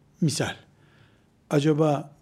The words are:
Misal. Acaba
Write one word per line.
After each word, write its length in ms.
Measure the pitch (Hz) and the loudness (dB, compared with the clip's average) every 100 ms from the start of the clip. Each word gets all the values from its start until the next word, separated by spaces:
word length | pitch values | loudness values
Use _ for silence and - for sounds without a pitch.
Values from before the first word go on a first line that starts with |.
| _ - | _ -4
Misal. 360 | 151 - 110 - - _ _ _ _ _ _ _ - | -2 -2 -6 -8 -18 _ _ _ _ _ _ _ -2
Acaba 680 | 147 151 151 156 143 - - | 0 2 2 2 -2 -6 -10